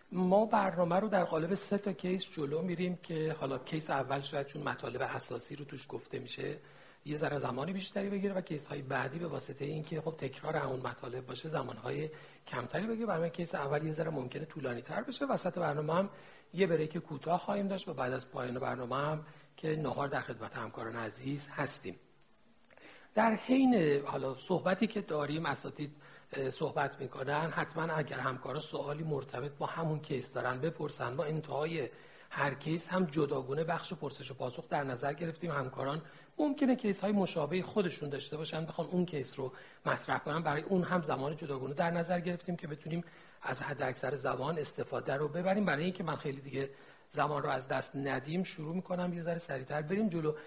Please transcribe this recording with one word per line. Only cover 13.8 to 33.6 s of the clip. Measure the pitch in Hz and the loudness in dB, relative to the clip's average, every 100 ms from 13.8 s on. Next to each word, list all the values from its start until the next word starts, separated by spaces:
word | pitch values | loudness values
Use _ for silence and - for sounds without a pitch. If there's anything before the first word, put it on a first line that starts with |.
| 156 | 0
یه | |
ذره | 156 156 | 0 0
ممکنه | 151 123 143 | -2 -4 -6
طولانی‌تر | 156 - 131 120 - 160 | -8 -4 -4 -4 -4 -4
بشه. | 254 247 | -4 -2
وسط | 277 214 180 175 | 0 2 0 0
برنامه | 160 147 151 | 0 2 2
هم | 170 202 - - - - | 2 2 -2 -18 -20 -6
یه | 170 190 | 2 4
بریک | 165 156 170 | 4 2 -2
کوتاه | - 139 156 175 | -4 -4 0 0
خواهیم | - 202 196 | 2 0 0
داشت | 190 185 | -2 -4
و | |
بعد | 139 127 | -2 -2
از | 127 127 | -2 -4
پایان | - 123 123 | -4 -4 -2
برنامه | 123 123 120 131 | -2 -2 -2 0
هم | 147 156 - - - - | 2 0 -4 -16 -20 -6
که | 156 156 | 0 0
نهار | 147 120 139 | 0 0 0
در | 139 | 0
خدمت | - 117 110 120 | -2 -6 -6 -6
همکاران | 110 117 113 117 | -6 -6 -6 -4
عزیز | 110 117 131 143 - | -4 -4 -4 -4 -4
هستیم. | - 135 - 95 85 - - - - - - - - - - - | -4 -2 -4 -8 -10 -14 -20 -20 -20 -20 -20 -20 -20 -20 -20 -2
در | 208 226 | 4 6
حین | 220 - 262 262 233 156 143 | 6 4 8 8 8 8 6
حالا | 143 143 135 | 2 -2 -2
صحبتی | 127 - 131 175 190 220 | -2 0 2 4 4 4
که | 208 | 2
داریم، | 190 151 143 156 170 | 0 0 0 0 0
اساتید، | 135 139 - 147 - - - - | -2 -4 -8 -8 -10 -20 -20 -10
اه، | 139 131 | -2 -2
صحبت | - 147 151 139 - | 0 0 2 0 0
می‌کنن، | 135 - 127 147 160 | -8 -4 0 2 2
حتماً | 156 160 160 | 0 -2 0
اگر | 165 156 147 - | 0 0 -2 -2
همکاران | 131 127 131 127 | -2 -2 -4 -6
سوالی | - - 143 147 | -4 -4 -4 -2
مرتبط | 160 143 - 123 143 | -2 -2 -2 -6 -6
با | - 147 | -4 -4
همون | - 160 151 | -2 0 -2
کیس | - 135 - | -2 -4 -2
دارن | 127 123 127 | -2 0 0
بپرسن. | 156 - 147 - 123 | 0 -2 -4 -2 -2
ما | 135 | 0
انتهای | 151 156 147 135 156 165 120 - - - - | 0 0 -2 0 0 0 -4 -6 -20 -20 -8
هر | - 143 | 0 0
کیس | 131 151 165 - | 0 0 -2 0
هم | 185 | 2
جداگونه | 180 151 143 143 127 143 | 2 4 2 2 0 0